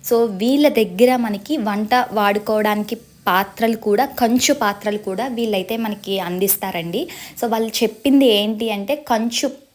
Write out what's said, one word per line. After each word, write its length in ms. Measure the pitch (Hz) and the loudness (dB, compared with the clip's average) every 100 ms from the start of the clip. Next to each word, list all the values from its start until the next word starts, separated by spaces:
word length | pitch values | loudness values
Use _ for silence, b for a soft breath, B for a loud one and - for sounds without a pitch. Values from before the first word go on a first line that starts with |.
| - | 0
So 160 | 233 233 | 0 2
వీళ్ళ 420 | 190 233 285 294 | 0 0 4 4
దగ్గర 480 | 247 202 180 247 254 | 4 0 4 4 4
మనకి 420 | 226 202 - 302 | 0 -4 -4 -2
వంట 360 | 214 208 214 247 - | -2 -2 0 0 2
వాడుకోవడానికి 840 | 208 202 208 208 214 214 208 208 226 - - 208 | 0 2 0 0 0 2 0 -4 -8 -12 -6 0
పాత్రలు 480 | 185 196 - 226 226 | 0 0 -2 -2 0
కూడా, 300 | 214 202 269 | 0 2 0
కంచు 480 | - 233 247 254 | 0 2 2 2
పాత్రలు 440 | 285 214 202 214 208 | 2 0 -2 -4 -4
కూడా 300 | 202 190 262 | -4 -6 -4
వీళ్ళైతే 500 | 233 226 196 185 226 | -4 -2 -2 -2 -4
మనకి 420 | 220 208 190 190 | -4 -6 -6 -4
అందిస్తారండి. 880 | 175 180 196 - 196 180 170 196 349 B B - | -4 -2 0 0 -4 -6 -6 -6 -6 B B -6
So 60 | 240 | -2
వాళ్ళు 240 | 220 226 - | -2 -2 0
చెప్పింది 440 | 220 - 277 277 269 | -2 0 2 6 6
ఏంటి 440 | 202 208 214 226 | 4 0 -2 -4
అంటే 240 | 202 202 294 | -4 -4 -6
కంచు 520 | - 226 233 233 269 269 _ | 0 0 0 -2 -4 -6 _